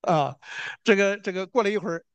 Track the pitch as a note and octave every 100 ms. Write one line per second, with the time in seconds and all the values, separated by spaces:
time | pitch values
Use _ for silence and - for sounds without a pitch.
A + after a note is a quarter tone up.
0 | - D#3+ C3+ C3+ - - - - - G3
1 | G3 G3+ G3+ F#3 F#3+ B3+ G3+ G#3 F3 E3
2 | _